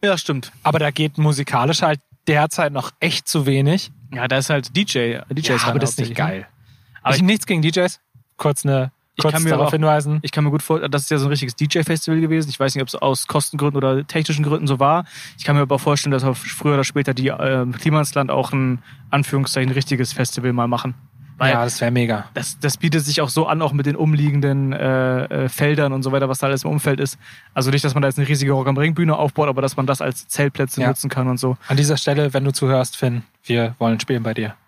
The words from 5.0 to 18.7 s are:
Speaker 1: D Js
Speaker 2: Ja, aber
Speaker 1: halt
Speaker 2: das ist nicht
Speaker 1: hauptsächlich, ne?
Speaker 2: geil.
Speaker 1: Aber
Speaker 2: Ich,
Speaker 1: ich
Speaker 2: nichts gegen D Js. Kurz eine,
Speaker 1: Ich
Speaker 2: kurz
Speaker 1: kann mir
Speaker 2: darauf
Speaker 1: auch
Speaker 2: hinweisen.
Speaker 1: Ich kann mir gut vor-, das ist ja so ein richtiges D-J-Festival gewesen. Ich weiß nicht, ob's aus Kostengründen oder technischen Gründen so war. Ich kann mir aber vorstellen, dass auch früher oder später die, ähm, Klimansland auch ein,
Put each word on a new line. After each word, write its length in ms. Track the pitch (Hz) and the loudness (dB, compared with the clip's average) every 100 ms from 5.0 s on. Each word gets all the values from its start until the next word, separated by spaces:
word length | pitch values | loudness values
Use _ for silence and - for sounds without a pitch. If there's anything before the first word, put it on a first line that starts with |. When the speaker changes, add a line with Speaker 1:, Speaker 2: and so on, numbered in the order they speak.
| 120 120 - | -2 -2 -6
Speaker 1:
D 100 | 139 | -6
Js 80 | 151 | -2
Speaker 2:
Ja, 60 | 123 | 0
aber 80 | 117 | 0
Speaker 1:
halt 100 | 117 | 0
Speaker 2:
das 80 | 135 | 0
ist 80 | - | -2
nicht 120 | 117 | -4
Speaker 1:
hauptsächlich, 80 | 117 | -2
ne? 60 | |
Speaker 2:
geil. 220 | 151 95 - _ - - _ - | -4 -4 -10 _ -20 -20 _ -8
Speaker 1:
Aber 120 | - | 0
Speaker 2:
Ich, 60 | 135 | 4
Speaker 1:
ich 60 | 185 | 4
Speaker 2:
nichts 200 | 214 - | 2 0
gegen 160 | 175 | 0
D 80 | 156 | 2
Js. 300 | 170 180 - _ - _ _ | 2 0 -2 _ -20 _ _
Kurz 280 | 151 139 147 | -2 0 0
eine, 240 | 135 131 _ _ - | 0 0 _ _ -2
Speaker 1:
Ich 60 | |
Speaker 2:
kurz 100 | 156 | 0
Speaker 1:
kann 80 | 156 | 2
mir 60 | 160 | 2
Speaker 2:
darauf 180 | 151 147 | 2 2
Speaker 1:
auch 20 | |
Speaker 2:
hinweisen. 460 | 156 156 151 147 151 | 2 4 2 2 -2
Speaker 1:
Ich 80 | 151 | -2
kann 120 | - | 0
mir 60 | 147 | 2
gut 120 | 147 | 0
vor-, 180 | - 160 151 | 0 -2 0
das 140 | 143 | -2
ist 80 | 143 | 0
ja 80 | 151 | 0
so 80 | 139 | 2
ein 40 | |
richtiges 240 | 147 131 120 | 0 -4 -2
D-J-Festival 640 | 151 175 160 160 - 160 | 0 0 0 -2 0 0
gewesen. 280 | 160 160 151 | 2 0 -2
Ich 80 | 131 | -2
weiß 140 | 135 | -2
nicht, 80 | 135 | -2
ob's 120 | 131 | -6
aus 320 | - 139 131 - | -2 0 0 0
Kostengründen 480 | 147 143 151 143 139 | -2 -2 0 0 0
oder 300 | 131 131 147 | 0 0 -2
technischen 360 | 165 156 151 | -4 -2 0
Gründen 220 | 147 156 151 | 0 0 0
so 120 | 135 | 2
war. 240 | 143 160 170 - - - | 4 2 -2 -14 -20 -10
Ich 60 | |
kann 120 | - 143 | 0 2
mir 60 | |
aber 160 | 139 139 | 2 0
vorstellen, 320 | 151 143 147 | 2 0 0
dass 120 | 135 | 0
auch 120 | 135 123 | 0 -2
früher 380 | - - 147 | -6 -4 0
oder 100 | 143 | 0
später 300 | 131 147 139 | 0 -2 -2
die, 140 | 127 135 | 0 -2
ähm, 440 | - 139 131 127 | -2 -2 0 -2
Klimansland 580 | 120 160 151 147 - 135 | -2 0 2 0 -2 0
auch 220 | 135 127 | 0 0
ein, 300 | 135 131 | 0 -2